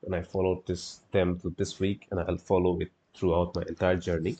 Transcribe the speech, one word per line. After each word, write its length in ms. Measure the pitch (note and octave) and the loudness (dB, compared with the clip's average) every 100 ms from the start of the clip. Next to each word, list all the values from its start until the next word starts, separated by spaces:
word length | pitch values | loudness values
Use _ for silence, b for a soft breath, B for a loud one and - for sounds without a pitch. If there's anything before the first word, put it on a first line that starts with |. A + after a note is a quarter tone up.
and 100 | - | -2
I 80 | F#2 | -4
followed 440 | F2+ - F#2 F2+ - | -2 0 2 0 -2
this, 340 | F2 - - _ | -6 -6 -16 _
them 260 | - F2+ F2+ | 2 2 0
to 100 | F2+ F2 | -4 -4
this 240 | G2+ - | -6 -2
week, 260 | F#2+ G2+ - | -2 -2 -6
and 100 | F#2+ | -6
I'll 180 | E2+ F2 | -2 -4
follow 400 | - F#2+ F2+ F2 | 2 2 4 0
it 100 | F2 _ _ - | -4 _ _ -4
throughout 380 | F#2 E2 F2 - | 2 2 2 -2
my 60 | F2 | -8
entire 280 | E2 F#2 F#2 | -2 2 2
journey. 400 | E2+ E2+ D#2+ - | 0 -2 -2 -4